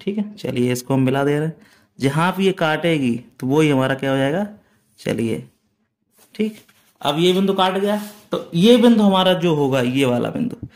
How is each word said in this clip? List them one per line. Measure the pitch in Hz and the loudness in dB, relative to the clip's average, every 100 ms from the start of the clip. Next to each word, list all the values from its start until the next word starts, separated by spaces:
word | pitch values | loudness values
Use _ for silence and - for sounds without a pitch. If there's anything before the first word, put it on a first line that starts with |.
ठीक | - 208 | -8 -6
है। | 208 | -8
चलिए | - - 127 123 | -8 -8 -2 -2
इसको | 123 - | -2 -2
हम | 135 | -2
मिला | 131 139 | 0 0
दे | 139 147 | 0 -2
रहे | 160 | -4
हैं, | 156 - _ _ - | -8 -16 _ _ -6
जहाँ | 135 151 175 185 | -2 0 -2 0
भी | 190 | -2
ये | |
काटेगी | 180 160 156 170 160 131 117 - - | 0 -2 0 0 0 -2 -4 -8 -10
तो | 127 | -2
वही | 143 156 | 2 2
हमारा | 135 131 135 | 2 0 -2
क्या | 135 | -2
हो | 135 | 0
जाएगा, | 135 165 208 - _ _ _ _ | 0 -2 -6 -10 _ _ _ _
चलिए, | 156 113 113 - 131 _ _ _ _ _ _ _ _ - | -6 -4 -4 -6 -10 _ _ _ _ _ _ _ _ -6
ठीक। | 214 214 - _ _ - | -6 -6 -20 _ _ -10
अब | 139 147 | -4 0
ये | 175 | 2
बिंदु | 185 196 | 2 0
काट | 190 190 190 | 0 0 -2
गया, | 202 208 208 - - | -2 -4 -8 -16 -10
तो | - - 170 | -10 -6 2
ये | 202 240 | 6 6
बिंदु | 240 226 | 6 6
हमारा | 208 190 185 175 | 4 4 2 2
जो | 170 151 | 0 0
होगा, | 139 131 | 0 0
ये | 123 127 131 | 0 0 0
वाला | 120 113 | 0 -2
बिंदु, | - - - - | -4 -6 -8 -14